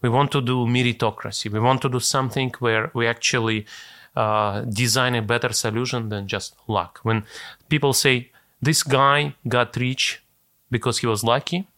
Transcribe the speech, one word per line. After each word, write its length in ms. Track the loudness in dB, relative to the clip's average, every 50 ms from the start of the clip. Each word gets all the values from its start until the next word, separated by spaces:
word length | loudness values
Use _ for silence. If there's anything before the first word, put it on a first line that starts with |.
| 0
We 60 | 2
want 220 | 2 2 2 2 0
to 60 | -2
do 280 | 0 0 0 0 2 2
meritocracy. 840 | 2 2 2 0 0 0 -2 -2 -2 -4 -10 -10 -8 -8 -8 -4
We 80 | -2 0
want 220 | 2 2 2 2
to 80 | 0 -2
do 100 | -2 -2
something 540 | -2 0 0 0 -2 -2 -2 -2 -4 -4 -4 -2
where 320 | 0 0 2 2 0 -2 -2
we 140 | -2 0 0
actually, 580 | -2 -2 -2 -2 0 0 0 0 0 -2 -4 -8 -14 -20 -20 -20 -20 -20 -20 -10 _
uh, 460 | -2 0 2 2 2 2 0 0 -4
design 540 | -4 -4 -2 0 0 2 2 2 2 2 0
a 80 | 0 0
better 280 | 0 0 0 0 -2
solution 580 | -2 -2 -2 -2 -2 -2 -2 -2 -2 -4 -4 -4
than 180 | -6 -6 -6 -4
just 280 | -6 -6 -6 -8 -16 _ _ -2
luck. 320 | -2 0 0 -2 -8 -6
When 220 | -2 0 0 0 -2 -4 -14 -18 -18 -18 -20 _ _ _
people 240 | 0 2 2 2 2
say, 360 | 2 2 2 2 2 -2 -6 _ _ _ _ _ _
"This 220 | 0 0 2 2 0
guy 500 | 2 4 6 6 6 6 4 2 -2 -6 _ _ -2
got 280 | 2 2 0 0 0 -2
rich 440 | -2 -2 -2 -2 -2 -4 -4 -6 _ _ _ _ _ _ _ _ _ _
because 300 | -4 -2 0 0 -2 0
he 80 | 0 0
was 160 | 0 0 2
lucky" 440 | 2 2 2 2 -2 -4 -4 -6 _ _